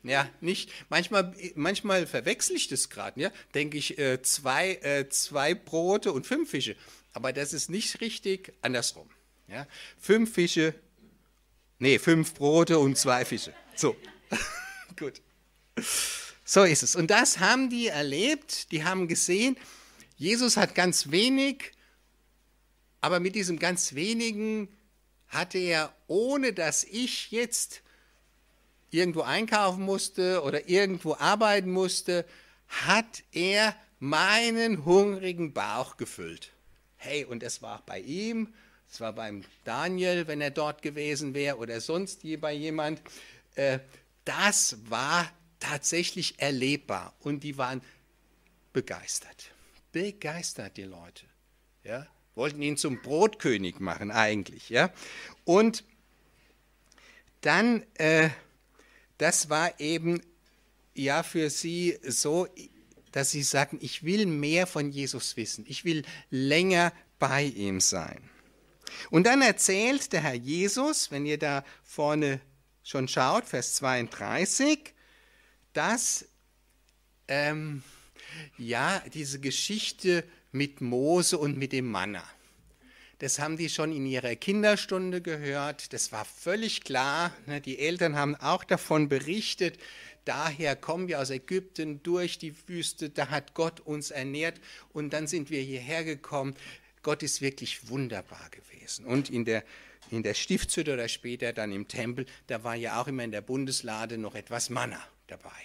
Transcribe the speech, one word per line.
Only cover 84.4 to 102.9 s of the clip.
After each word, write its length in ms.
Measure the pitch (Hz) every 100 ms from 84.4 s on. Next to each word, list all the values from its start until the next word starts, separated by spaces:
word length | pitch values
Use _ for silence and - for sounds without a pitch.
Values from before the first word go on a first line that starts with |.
| - 202 208 202 - 185 185 180
gehört, 720 | 175 156 143 143 143 143 -
das 180 | 120 -
war 140 | 107 107
völlig 560 | - 170 208 220 -
klar, 500 | - 127 139 151 175 - -
ne? 140 | 143
Die 180 | 135 131
Eltern 380 | 151 180 170 147
haben 180 | 143 147
auch 280 | 139 185
davon 440 | - 175 - 156 147
berichtet, 720 | 135 143 208 - - 170 - - - - - -
daher 500 | 127 160 147 151 135
kommen 320 | - 170 180
wir 120 | 151
aus 100 | 135
Ägypten 720 | 131 - 185 185 - 156 147
durch 340 | 170 180 175 -
die 180 | 160 151 -
Wüste, 400 | 175 147 - 151
da 200 | 151 135
hat 260 | 147 -
Gott 260 | - 165 165
uns 300 | - 151 143
ernährt 500 | 143 131 143 165 165 - - -
und 220 | 151 147
dann 120 | 151 156
sind 220 | 170 143
wir 140 | 147
hierher 420 | 135 131 123 165
gekommen. 500 | 160 147 - 147 135 135 - - _ _
Gott 200 | 151 151
ist 180 | 143 -
wirklich 480 | 139 139 120 - 107
wunderbar 640 | 131 127 104 - 87 -
gewesen. 560 | - - - - - 127
Und 240 | 131 139
in 140 | 123
der, 200 | 113 113 - - - - -
in 120 | 113
der 120 | 107
Stiftshütte 580 | 107 - 185 - - 151
oder 160 | 131 117
später 440 | - 120 120 120
dann 200 | 113 107
im 160 | 98 101
Tempel, 380 | - 117 123 127 - -
da 160 | 113
war 120 | 117
ja 260 | 117 117